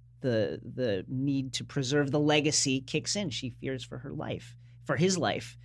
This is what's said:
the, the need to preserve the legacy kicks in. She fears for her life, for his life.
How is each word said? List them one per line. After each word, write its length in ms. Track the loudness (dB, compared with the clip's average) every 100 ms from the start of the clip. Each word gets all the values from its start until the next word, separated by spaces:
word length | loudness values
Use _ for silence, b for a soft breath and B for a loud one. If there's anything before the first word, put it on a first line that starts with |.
| -20 -4
the, 400 | 0 2 2 -2
the 400 | -8 -2 0 0 -2
need 420 | -2 0 0 -2 -6
to 100 | -4
preserve 440 | -2 2 2 2
the 120 | 4
legacy 580 | 4 4 4 2 2 0
kicks 380 | 0 -4 -2 -2
in. 120 | -2
She 180 | -4 -6 -6
fears 240 | -6 -6
for 140 | -8 -12
her 160 | -10
life, 420 | -8 -6 -6 -8 -18 b b -2
for 100 | 4
his 220 | 4 4
life. 400 | 2 0 -4 -14